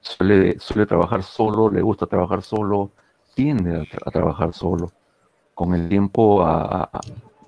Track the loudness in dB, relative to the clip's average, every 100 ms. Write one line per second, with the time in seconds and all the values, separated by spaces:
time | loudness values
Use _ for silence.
0 | -14 -2 4 4 4 0 -4 -2 0 2
1 | 2 -2 -6 -2 0 2 2 2 0 -2
2 | -2 -2 0 -4 -4 -4 0 -2 -2 _
3 | _ _ _ -2 0 0 -2 -4 -6 -10
4 | -6 -2 -2 0 -4 -2 -4 -4 -6 _
5 | _ _ _ _ _ -4 0 0 2 0
6 | 0 2 4 4 4 0 -2 -4 -6 -8
7 | -14 -18 -20 _